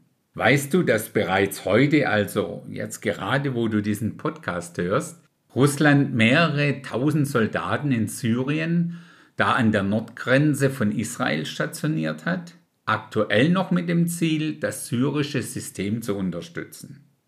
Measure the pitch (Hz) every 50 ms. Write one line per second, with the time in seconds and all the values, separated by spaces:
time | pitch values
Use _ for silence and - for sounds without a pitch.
0 | _ _ _ _ _ _ _ - 90 107 139 139 139 - - 185 165 - 117 107
1 | - - - 113 95 85 92 98 101 95 - - - 92 98 117 139 143 165 147
2 | 131 - 107 107 101 92 - 107 90 85 - - - 104 104 104 110 107 - -
3 | - 110 - - 92 101 123 143 143 143 123 117 117 107 107 107 101 107 104 101
4 | 113 98 85 - - 160 170 - - - 87 87 85 - - - 87 90 101 139
5 | 170 - - - _ _ _ _ _ _ - 113 135 143 139 - 160 147 143 139
6 | 139 - - 110 113 113 131 165 170 156 139 143 143 143 131 - - - - 113
7 | 131 151 156 160 139 - - 120 110 110 - 85 82 90 107 117 143 143 127 113
8 | 107 104 - - - 113 110 123 131 143 147 160 160 165 170 175 170 170 - -
9 | - - - - _ _ _ - 101 104 117 127 120 110 104 101 98 98 104 110
10 | - - - - - 120 127 139 151 151 139 120 139 135 135 - 117 104 107 110
11 | 104 - - - 123 123 139 - - - - - 156 151 - - - 156 160 160
12 | 160 156 151 - - 170 180 185 - - - _ _ _ _ _ _ - 110 107
13 | - - - 107 107 - 104 107 131 175 180 190 180 - 175 175 170 170 170 170
14 | 170 170 - - 165 165 156 151 156 156 - - - 101 104 - - - - 117
15 | 131 147 139 151 139 143 - 123 104 - - - - - - - 95 101 110 120
16 | 107 - 101 98 95 92 85 85 82 - - 80 76 - - - - - - -
17 | - _ _ _ _